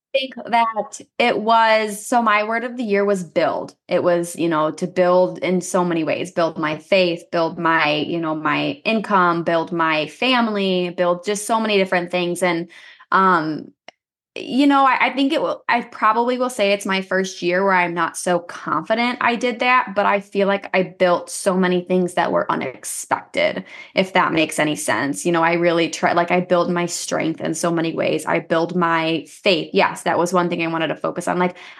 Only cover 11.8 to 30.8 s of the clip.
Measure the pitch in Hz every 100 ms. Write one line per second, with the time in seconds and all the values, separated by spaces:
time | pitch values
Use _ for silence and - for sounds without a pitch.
11.8 | 190 180 175 180 175 175 180 165 170 -
12.8 | - - _ 185 190 170 156 151 - _
13.8 | - _ _ _ _ - - 247 285 277
14.8 | 269 - 247 254 269 302 170 - - 240
15.8 | - - 214 226 240 247 247 233 202 202
16.8 | 196 190 190 185 190 - 175 180 196 185
17.8 | 175 170 160 - 185 175 175 - - -
18.8 | - 226 240 247 233 226 247 226 247 254
19.8 | - 196 196 202 - 196 196 196 - 190
20.8 | 175 - 180 175 - - 196 185 180 180
21.8 | 180 185 180 180 - 175 - 160 - -
22.8 | - - - - - - - - - -
23.8 | - - 190 180 165 160 156 - 151 147
24.8 | - 110 139 - 175 170 165 170 170 170
25.8 | 160 - 175 175 170 180 180 175 170 175
26.8 | 170 - - 160 156 160 156 160 170 165
27.8 | 165 156 143 151 151 165 - 165 165 175
28.8 | 170 165 160 160 147 - 208 165 156 190
29.8 | 175 165 175 139 175 185 175 170 165 165